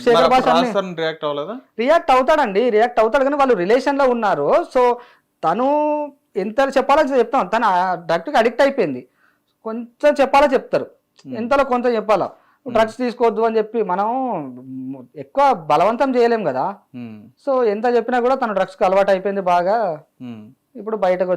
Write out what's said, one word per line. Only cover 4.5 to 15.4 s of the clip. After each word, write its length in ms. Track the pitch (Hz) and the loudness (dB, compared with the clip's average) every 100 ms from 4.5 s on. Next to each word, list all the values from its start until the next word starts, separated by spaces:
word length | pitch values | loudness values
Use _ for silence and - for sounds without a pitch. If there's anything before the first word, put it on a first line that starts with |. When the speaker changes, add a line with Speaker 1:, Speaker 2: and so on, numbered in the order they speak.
| 285 349 | 0 0
Speaker 1:
So 80 | 262 247 240 - _ _ _ 160 | 0 2 0 -6 _ _ _ -2
తను 220 | 185 262 294 302 294 294 285 _ - | 0 0 0 0 -2 -6 -12 _ -8
ఎంత 160 | 196 220 269 269 | -6 -2 0 0
చెప్పాలో 240 | 262 285 | 2 2
అంత 160 | 294 269 | 2 0
చెప్తాం. 260 | 226 262 180 | 0 0 -2
తను 140 | 220 226 | 0 0
ఆ 200 | 180 185 175 170 | 0 0 -2 -2
డ్రగ్‌కి 280 | 170 170 285 | -4 0 0
అడిక్ట్ 220 | 233 233 277 | 0 2 2
అయిపోయింది. 380 | 277 170 127 - _ _ _ _ _ 220 | 2 -2 -4 -12 _ _ _ _ _ -12
కొంచెం 460 | 226 233 _ 294 294 | -12 -12 _ 0 2
చెప్పాలో 280 | 254 277 285 247 | 2 4 4 2
చెప్తారు, 320 | - 156 - _ _ _ | -2 -4 -4 _ _ _
Speaker 2:
Hmm. 160 | - 220 | -14 -8
Speaker 1:
ఎంతలో 240 | 233 277 269 | -2 0 0
కొంత 120 | 247 247 226 | 0 0 -2
చెప్పాలా. 300 | 202 214 127 | 0 0 0
Speaker 2:
Hmm. 440 | - _ _ 262 220 | -8 _ _ -4 0
Speaker 1:
డ్రగ్స్ 200 | 220 220 | 0 0
తీసుకోవద్దు 380 | 247 - 233 214 226 | -6 0 0 2 0
అని 100 | 220 | 0
చెప్పి 200 | 214 233 196 | -2 -2 -2
మనం 160 | 180 208 262 262 190 139 123 131 131 131 135 123 151 | -2 -2 -2 -4 -6 -8 -14 -14 -12 -12 -12 -16 -18
ఎక్కువ 200 | - 269 | -8 0